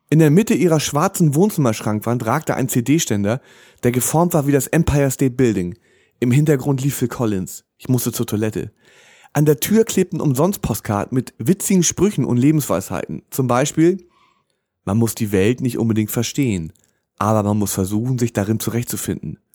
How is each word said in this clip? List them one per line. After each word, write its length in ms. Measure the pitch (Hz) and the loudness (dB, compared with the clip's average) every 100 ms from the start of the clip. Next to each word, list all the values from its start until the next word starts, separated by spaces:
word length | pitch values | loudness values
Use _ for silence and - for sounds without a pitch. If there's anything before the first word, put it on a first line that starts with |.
| - | 0
In 100 | 151 | 4
der 120 | 156 | 6
Mitte 240 | 160 226 | 4 4
ihrer 260 | 190 170 156 | 2 2 2
schwarzen 540 | - 147 185 - 160 | 0 0 0 2 2
Wohnzimmerschrankwand 920 | 139 208 - 127 110 - 107 113 123 | 4 2 2 0 0 -2 -4 -2 -2
ragte 300 | 113 143 - | -2 -4 -2
ein 160 | - 127 | -4 -2
C-D-Ständer, 720 | 127 120 160 - 104 101 123 _ - - _ | -2 0 0 0 -2 0 -2 _ -20 -20 _
der 100 | 123 | -2
geformt 400 | 123 - 151 175 | 0 0 0 2
war 140 | 165 139 | 2 2
wie 60 | |
das 140 | 139 - | 0 2
Empire 440 | 160 160 147 139 | 0 2 2 2
State 240 | - 135 | 0 0
Building. 420 | 123 123 98 87 - _ _ _ - | 2 2 2 -2 -8 _ _ _ -4
Im 100 | 123 | 2
Hintergrund 520 | 127 156 139 143 135 | 4 4 2 0 -2
lief 140 | 139 - | -2 -2
Phil 120 | 123 | -4
Collins. 560 | - 113 98 87 - _ _ | -2 -2 -2 -6 -12 _ _
Ich 120 | - | -2
musste 240 | 123 120 | 0 0
zur 140 | - - | -4 -4
Toilette. 460 | 104 110 87 101 _ _ _ _ _ _ 147 | -2 -2 -4 -8 _ _ _ _ _ _ 0
An 100 | 151 | 2
der 120 | 147 | 2
Tür 260 | - 214 | 2 2
klebten 360 | 220 - 185 156 | 2 0 -2 -2
umsonst 420 | 151 127 180 208 | -2 0 0 -2
Postkarten 540 | - 107 - 101 - 127 | -6 -6 -2 -4 -2 -4
mit 180 | - - | -4 -4
witzigen 440 | 117 190 - 190 | -2 0 2 2
Sprüchen 420 | 165 - 190 175 | 2 0 0 0
und 120 | 131 120 | 0 2
Lebensweisheiten. 840 | 139 156 - 87 - 82 - 78 - | 2 2 0 -4 -4 -8 -8 -10 -8
Zum 180 | - 127 | -2 0
Beispiel: 580 | 123 147 - 170 190 - _ _ _ _ _ _ _ | 0 0 2 2 2 -6 _ _ _ _ _ _ _
„Man 120 | - 104 | -2 0
muss 200 | 113 - | 0 -2
die 160 | 110 | -2
Welt 280 | 98 101 127 | 2 2 0
nicht 160 | 127 117 | -2 -2
unbedingt 360 | 113 110 107 | 0 0 -2
verstehen, 600 | 123 113 - 131 95 80 - _ _ _ - | -2 -4 -2 -2 -2 -6 -14 _ _ _ -4
aber 240 | 101 110 | 0 2
man 160 | 101 107 | 2 0
muss 140 | 98 | -2
versuchen, 460 | - 92 104 123 127 | -2 -2 -2 -2 -2
sich 140 | 120 | -2
darin 280 | - 98 110 | -2 -2 -2
zurechtzufinden.“ 800 | - 117 120 104 - 87 - - _ | -2 -4 -6 -8 -6 -6 -8 -12 _